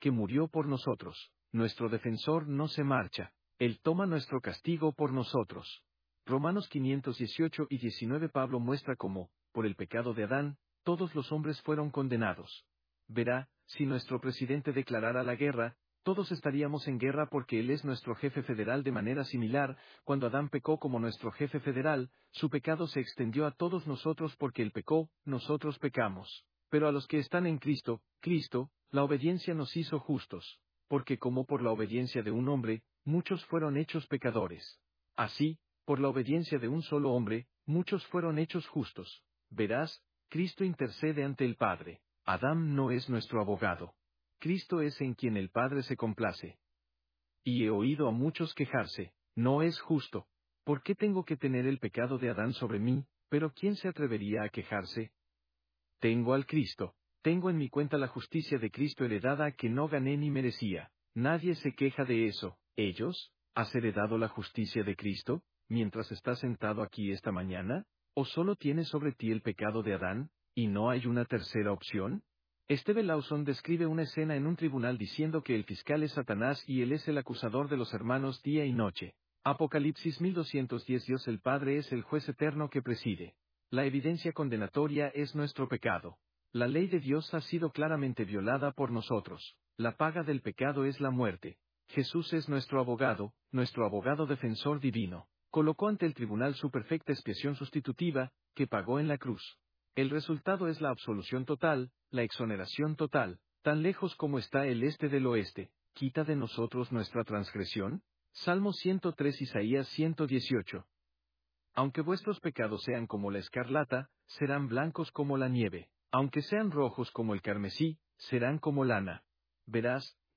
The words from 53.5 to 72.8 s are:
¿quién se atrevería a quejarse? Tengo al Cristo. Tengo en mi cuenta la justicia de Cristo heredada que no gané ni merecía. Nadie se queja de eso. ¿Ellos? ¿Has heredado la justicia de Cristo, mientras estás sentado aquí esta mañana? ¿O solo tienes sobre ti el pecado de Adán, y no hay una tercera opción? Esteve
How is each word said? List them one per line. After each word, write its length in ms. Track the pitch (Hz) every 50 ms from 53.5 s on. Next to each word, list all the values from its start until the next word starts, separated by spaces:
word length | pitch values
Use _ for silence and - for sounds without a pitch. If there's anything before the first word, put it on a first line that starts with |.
| -
¿quién 220 | - 190 202 208
se 120 | - - 185
atrevería 540 | 165 147 147 123 113 104 101 104 107 107
a 80 | 107 107
quejarse? 600 | - 120 - - 107 101 92 - - 113 110 - _ _ _ _ _ _ _ _ _ _ _ _ _ _ _ _ _ -
Tengo 360 | - 113 113 120 117 120 131
al 100 | 139 139
Cristo. 500 | - 156 156 131 - - - 98 - - _ _ _ _ _
Tengo 260 | - 160 170 185 175 185
en 80 | 170
mi 140 | 156 139 123
cuenta 260 | - 143 147 143 156
la 120 | 143 139 123
justicia 500 | - 127 - - - 165 156 - 143 120
de 120 | 113 101
Cristo 340 | - - 143 143 - - 131
heredada 480 | 117 107 98 104 131 143 139 151 147
que 180 | 135 - 120 113
no 180 | 117 135 151 151
gané 300 | 147 139 131 135 143 143
ni 120 | 147 147
merecía. 600 | 135 135 131 120 - - 117 101 90 80 - - _ _ _ _ -
Nadie 400 | 113 123 147 165 165 165 180 160
se 180 | - - 139
queja 320 | - - 139 135 - - 135
de 220 | 127 120 113 113
eso. 320 | 104 98 - 104 90 - _ _ _ -
¿Ellos? 560 | 117 107 95 87 104 113 170 175 - - - _ _ _ _ -
¿Has 200 | 117 113 - -
heredado 440 | 123 117 110 98 104 104 107 113 113
la 100 | 113 107
justicia 540 | - 113 101 - - 117 107 - - 113
de 120 | 101 104 90
Cristo, 480 | - 104 101 95 - - - 147 170 - _ _ _ _ -
mientras 440 | 113 117 110 98 - 110 113 -
estás 280 | 107 - - 123 123 -
sentado 420 | - 123 113 - 110 107 104 110
aquí 300 | 107 - - - 101 101
esta 200 | 98 - - 110
mañana? 540 | 95 90 92 92 92 90 90 104 139 190 - _ _ _ _ _
¿O 140 | - 139 135
solo 300 | - - 160 175 196 208
tienes 320 | - - 143 147 165 160 -
sobre 240 | - 147 147 143
ti 180 | 131 - 117 110
el 100 | 110 107
pecado 420 | - 113 95 - 107 107 104 113
de 120 | 101 107 98
Adán, 360 | 90 92 90 98 120 147 - _ _ _ _ -
y 120 | 120 113
no 240 | 104 98 101 110 123
hay 160 | 123 127 120
una 180 | 123 120 123 120
tercera 480 | - 127 104 - - - 110 101 104
opción? 500 | 98 - - - - 101 92 117 170 214 - _ _ _ _ _ _ _ _
Esteve 360 | - 143 135